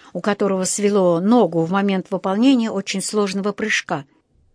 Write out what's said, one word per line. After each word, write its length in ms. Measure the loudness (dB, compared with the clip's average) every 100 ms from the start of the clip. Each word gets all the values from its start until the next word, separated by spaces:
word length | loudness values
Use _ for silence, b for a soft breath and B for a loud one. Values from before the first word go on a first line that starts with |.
| b
у 80 | -8
которого 440 | -4 -2 0 -2
свело 560 | -4 -2 0 2 2 2
ногу 420 | 4 4 4 0
в 80 | 0
момент 360 | 0 0 0 -2
выполнения 600 | -6 -2 2 4 4 0
очень 320 | -4 -6 -6
сложного 500 | -4 -2 -2 -2 -4
прыжка. 520 | -4 -4 -4 -4 -8 -8 _ _ _ _